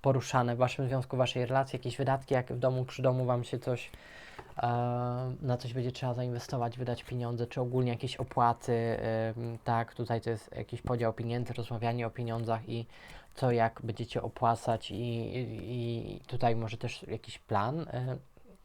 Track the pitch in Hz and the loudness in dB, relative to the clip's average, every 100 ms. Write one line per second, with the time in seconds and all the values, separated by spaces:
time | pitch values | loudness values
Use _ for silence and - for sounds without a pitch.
0 | 139 131 - 131 120 120 123 - 131 131 | 6 4 4 2 2 4 2 4 0 0
1 | 123 127 123 127 123 135 135 123 127 117 | 0 2 2 2 2 2 2 -2 -4 0
2 | 131 135 - 131 123 127 127 127 127 - | 2 2 4 2 2 2 2 2 -2 2
3 | 131 127 123 123 117 123 - 101 - - | 4 4 2 2 0 -4 -2 -2 -4 -14
4 | - - - - - - 120 120 120 123 | -18 -18 -16 -16 -12 -2 0 2 2 0
5 | 123 123 127 127 135 123 123 127 123 131 | 0 -2 -4 -2 0 0 -2 -2 -2 -2
6 | 131 123 123 120 - 131 117 120 123 120 | -2 0 -2 -2 -2 -2 -2 -2 -4 -4
7 | - 123 120 120 120 - 123 127 123 113 | -4 -4 -2 -2 -2 0 2 4 2 2
8 | 127 - 123 - 120 117 - 117 117 110 | -4 -4 -2 4 4 4 2 2 2 0
9 | 113 113 113 113 117 113 - 117 117 - | 0 0 0 -2 -6 -4 0 0 0 -4
10 | 120 117 117 110 - - 110 120 - 120 | -2 -2 0 -4 -6 -10 -8 -6 -2 2
11 | 113 110 117 120 123 120 110 117 117 120 | 0 0 -2 -2 -2 -4 -4 -2 0 0
12 | 113 117 117 113 113 113 113 117 117 - | -2 -4 -4 -2 0 -2 -2 -6 -6 -12
13 | - - - - 131 120 113 - 117 104 | -18 -18 -16 0 4 4 4 2 -6 -4
14 | 113 120 113 - 117 117 - 113 - 98 | -4 -4 -4 2 2 4 2 -2 -2 -4
15 | 120 117 110 127 117 110 - 123 117 117 | -2 -2 -4 -4 -4 -6 -6 -4 -2 -4
16 | 107 98 - 120 120 117 110 110 120 - | -6 -10 -6 2 4 4 0 -4 -6 -6
17 | - 104 - - - 104 107 160 156 123 | -8 -8 -8 -16 0 2 2 -2 -4 -4
18 | 127 127 - - - - | -4 -6 -10 -20 -20 -20